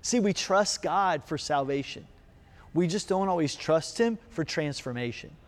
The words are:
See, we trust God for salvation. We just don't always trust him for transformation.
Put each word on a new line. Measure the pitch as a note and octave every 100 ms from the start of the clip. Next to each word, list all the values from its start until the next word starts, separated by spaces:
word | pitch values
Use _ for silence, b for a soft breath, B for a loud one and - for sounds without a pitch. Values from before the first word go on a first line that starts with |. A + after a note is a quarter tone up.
See, | - B3
we | G3
trust | F3+ - G3 G3+ -
God | - F3 F#3+ D#3+
for | - D3+
salvation. | - C#3+ C3+ C#3 C3+ - - - - B B B B
We | - F3
just | G3 -
don't | F#3+ G3
always | F3+ D3
trust | - - D#3+ - -
him | A#3 A3+ -
for | -
transformation. | D#3 - D3+ C#3 - A#2+ A#2+ A2+ D#3+ -